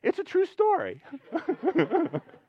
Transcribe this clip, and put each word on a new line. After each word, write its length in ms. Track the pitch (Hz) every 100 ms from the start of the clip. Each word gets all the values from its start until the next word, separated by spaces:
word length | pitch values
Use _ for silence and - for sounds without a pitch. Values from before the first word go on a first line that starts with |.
It's 180 | 214 359
a 40 |
true 220 | 349 370
story. 580 | 381 - 427 381 196 123 - 277 -
<laughs> 1120 | 320 - - 339 170 156 370 330 147 - -